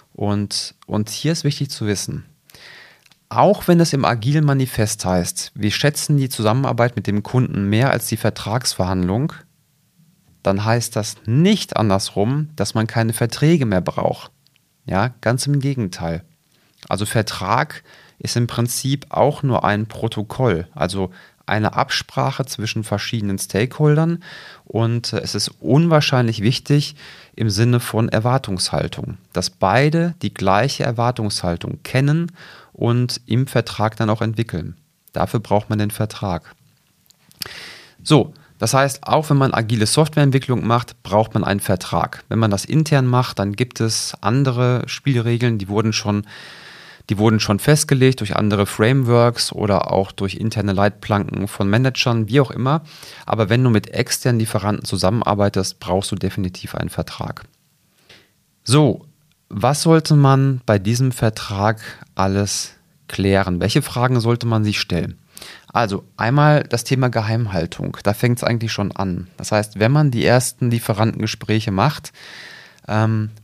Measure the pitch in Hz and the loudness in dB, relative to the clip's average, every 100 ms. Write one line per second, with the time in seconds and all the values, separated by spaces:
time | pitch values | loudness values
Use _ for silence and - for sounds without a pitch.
0 | _ - 104 104 101 - - - - 107 | _ -6 -2 -2 -2 -6 -10 -14 -6 -4
1 | 104 - 147 165 147 147 139 - 110 101 | -4 -4 -4 -2 -2 -4 -6 -4 -2 -2
2 | - 143 - _ _ - - - - _ | -4 -10 -12 _ _ -20 -20 -20 -20 _
3 | _ _ _ 113 147 208 - 175 165 139 | _ _ _ 2 4 4 4 4 4 2
4 | 104 120 110 147 151 139 131 - 110 - | 0 0 0 2 4 2 0 0 -2 -2
5 | 92 90 87 - - - 107 - 143 147 | 0 0 0 -6 -10 -4 -2 0 0 0
6 | - 147 131 - 107 117 135 120 120 - | 0 0 0 0 2 2 2 2 0 0
7 | 98 104 - 127 131 - 101 104 135 117 | -2 -2 0 0 0 0 2 2 2 0
8 | - 110 110 - - 113 - - 92 95 | -2 -2 -2 -2 -4 -4 -2 -2 -2 0
9 | 90 101 156 - - _ _ _ _ _ | 0 0 -2 -6 -20 _ _ _ _ _
10 | _ _ _ _ 95 98 107 117 117 - | _ _ _ _ -2 0 0 0 -2 -4
11 | 104 - - 120 180 202 - - 110 98 | -6 -8 -2 2 4 2 0 -2 2 0
12 | - - 104 143 151 - 98 113 110 - | 0 -2 0 -2 -4 -6 -4 -2 -2 0
13 | 113 107 117 - 147 165 123 92 82 - | -2 -2 -4 0 2 2 2 0 0 -2
14 | - - - _ _ _ _ _ - 90 | -2 -2 -10 _ _ _ _ _ -4 -2
15 | 120 123 - 127 - 143 135 131 101 - | -2 -2 -2 0 0 0 0 -2 -4 -4
16 | 85 82 - _ _ _ _ _ - 92 | -6 -6 -10 _ _ _ _ _ -6 -4
17 | 104 117 104 - 90 117 151 - - - | -2 -2 -2 -4 0 0 -2 -8 -20 -20
18 | - - - - 120 - 120 - 131 139 | -20 -12 -6 -2 -2 -2 -4 -4 -4 -4
19 | - - 120 147 139 113 - 104 110 - | -4 2 2 2 0 0 0 0 -4 -6
20 | 117 - 110 - 127 85 85 - 90 95 | -6 -6 -6 -2 0 0 -4 -6 -4 -2
21 | 92 - - _ - 101 107 - 143 - | -6 -8 -20 _ -4 -2 0 -2 -2 -4
22 | - - 131 135 135 - 107 - 107 101 | -6 -4 -2 -2 -6 -6 -6 -6 -4 -6
23 | - 117 104 95 - 95 123 - 151 151 | -4 -4 -4 -4 -2 -2 -2 2 2 4
24 | 165 170 - - - - - - 113 120 | 2 -2 -8 -20 -20 -20 -6 -2 0 0
25 | 117 104 - 104 - - - 131 170 156 | -2 -4 -4 -4 -6 -6 2 4 6 4
26 | 147 131 120 110 101 123 - 147 143 - | 4 2 2 0 0 0 0 0 0 -8
27 | - - - - 113 98 117 120 123 110 | -20 -20 -16 -4 -2 2 2 2 0 -2
28 | 113 - 117 131 - 92 - 78 80 - | 0 0 2 0 -2 -4 -2 -2 -4 -6
29 | - - _ 90 90 - 98 110 147 165 | -10 -12 _ -6 -6 0 2 4 4 2
30 | 170 165 107 - 95 98 131 - - 117 | 0 -2 -6 -2 2 2 2 0 -2 0
31 | 120 123 104 - 90 85 - - - 127 | -2 -2 -4 -4 -4 -4 -6 -10 -4 0
32 | 143 156 175 - - - - - 113 120 | 2 2 -2 -8 -20 -20 -20 -4 0 2
33 | 123 - - 117 135 123 - - 107 - | 0 -4 -2 -2 0 0 -2 -2 -2 0
34 | 113 107 113 110 113 87 98 - _ _ | -2 0 -2 -2 -4 -6 -8 -12 _ _
35 | _ - 87 120 - 104 104 107 104 - | _ -4 -2 -2 0 0 0 -2 -2 -2
36 | 107 - 101 85 - - _ _ _ _ | -6 -4 -4 -4 -6 -20 _ _ _ _
37 | _ _ _ - - - - - - - | _ _ _ -12 -12 -12 -18 -20 -20 -12
38 | - 151 104 - _ _ 117 131 139 - | 2 4 4 -4 _ _ 0 2 2 -2
39 | - 135 151 143 135 - 110 117 107 - | 0 0 2 2 2 0 0 0 2 2
40 | 156 151 143 135 - 120 92 120 120 - | 2 4 4 2 0 -2 0 0 -2 -12
41 | - 98 110 113 80 98 - 92 - 85 | 0 2 2 0 0 0 0 -2 -2 -2
42 | 80 - - 107 110 98 - 156 151 143 | -2 -6 -4 0 0 0 0 0 2 2
43 | 127 123 123 - 101 101 123 - 113 110 | 2 2 0 -2 -2 -2 -4 -2 -2 -2
44 | - - - 123 131 120 123 123 - - | -6 -6 0 2 2 2 2 0 -2 -6
45 | - 123 113 120 120 113 98 101 110 107 | -2 0 0 0 0 0 -2 0 0 0
46 | 104 104 101 - - - - - - - | 0 -2 -4 -12 -20 -20 -20 -20 -20 -14
47 | - 98 110 110 - 101 - 151 - 135 | -4 2 4 4 2 0 2 2 2 4
48 | 131 127 107 - 104 101 101 - 107 135 | 4 2 -2 0 2 2 0 2 2 4
49 | 123 120 120 117 - - 104 95 - 92 | 4 4 4 2 -4 -2 0 2 2 0
50 | 95 - 98 92 110 110 101 95 101 - | 0 -4 -6 -4 -4 -2 0 2 2 0
51 | - 104 95 98 98 - 98 110 131 123 | -2 -2 0 -4 -6 -2 0 2 0 0
52 | - 117 107 127 135 - 127 156 156 - | 0 0 2 2 0 0 -2 -2 -4 -16
53 | - - - 107 104 117 127 107 104 - | -20 -14 -4 0 2 4 4 2 0 -4
54 | 123 - 135 120 110 104 98 104 - 95 | -4 -2 0 0 0 -2 -2 -2 -4 -2
55 | 92 113 - 101 101 101 92 - - 90 | 0 0 0 2 2 0 -4 -6 -2 -2
56 | - 95 95 - 92 90 - - 85 - | -2 -4 -4 -4 -6 -6 -10 -8 -6 -6
57 | - - - - - _ _ _ _ _ | -8 -8 -10 -10 -16 _ _ _ _ _
58 | _ - _ _ _ _ - 135 147 - | _ -20 _ _ _ _ 0 4 4 2
59 | - _ _ _ - 107 117 147 165 160 | -6 _ _ _ -14 -2 0 2 4 4
60 | 156 147 139 135 139 131 - 104 95 117 | 6 6 6 6 2 0 2 2 2 2
61 | 131 123 117 107 - 101 101 110 - - | 0 0 0 -2 -6 0 0 0 -6 -18
62 | - - 95 98 101 - - - _ _ | -10 -2 0 0 0 -4 -8 -14 _ _
63 | - - 95 98 92 87 90 147 135 - | -10 -2 2 4 2 0 0 0 -2 -2
64 | 123 127 113 117 120 110 107 101 - 87 | 0 2 2 0 0 0 0 -2 -2 -2
65 | 92 82 _ - - - - - 113 98 | -4 -8 _ -20 -20 -20 -6 -2 0 -2
66 | - - 110 143 147 147 - 117 - 131 | -6 -4 0 4 6 4 2 -4 -2 0
67 | 127 120 110 113 113 92 82 - 92 - | 0 0 0 0 -2 -2 -4 -4 -8 -4
68 | - 101 120 120 - 117 113 - 101 - | -2 0 2 2 0 -2 -2 -4 -4 -2
69 | 98 90 90 - - 107 107 95 110 147 | -4 -4 -8 -12 -2 0 0 0 2 4
70 | 151 120 78 123 127 - 127 117 - 101 | 4 2 4 4 2 -2 0 0 0 0
71 | 113 - 107 - - 110 110 95 123 151 | 0 0 -4 -4 -2 -2 0 2 2 0
72 | - - - - - - - _ - 107 | -8 -18 -20 -20 -20 -20 -20 _ -4 0
73 | 110 110 107 - | 2 0 -4 -8